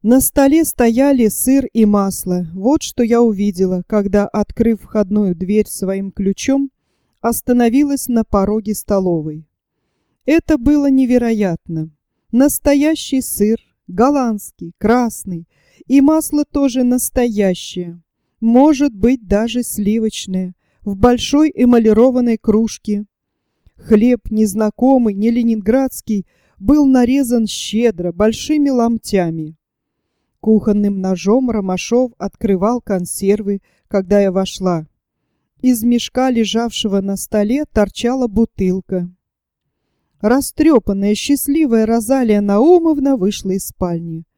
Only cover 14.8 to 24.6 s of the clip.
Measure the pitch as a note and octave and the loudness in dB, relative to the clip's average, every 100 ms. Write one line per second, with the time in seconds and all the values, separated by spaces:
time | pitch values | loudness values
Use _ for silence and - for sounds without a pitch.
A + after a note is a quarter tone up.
14.8 | G#3 A#3+ A#3+ - - E3+ F3 _ _ _ | 0 2 0 -6 -12 -12 -14 _ _ _
15.8 | - C4+ C#4 D#4 - D4 D4 C#4+ C#4 A#3+ | 0 4 4 2 0 -4 -2 -2 -2 0
16.8 | B3 B3 - - A#3+ G#3 G3 F3+ - - | 0 0 -2 -2 -2 0 -2 -2 -8 -10
17.8 | F3 E3+ _ _ _ _ A3+ A#3+ D4 C#4 | -12 -14 _ _ _ _ 2 4 6 4
18.8 | C#4+ G#3 A3 C4 G3 G3+ A#3 A#3+ A#3+ - | 0 0 0 0 -2 -2 0 -4 -6 -4
19.8 | G3+ A3 A3 - - F#3 F#3 - _ _ | -2 0 -2 -6 -8 -6 -6 -12 _ _
20.8 | - G3 B3 B3 - C#4+ D#4 - B3 A#3+ | -10 0 2 2 0 2 0 2 4 4
21.8 | A3 G#3+ B3+ B3+ A#3+ A3+ - G#3+ A3+ - | 4 4 4 2 0 -2 0 0 0 -6
22.8 | - G#3 G#3 _ _ _ _ _ _ _ | -6 -6 -6 _ _ _ _ _ _ _
23.8 | D#3 G#3+ A#3+ B3 - G#3+ A3 F#3+ | 2 4 4 2 -2 -2 0 0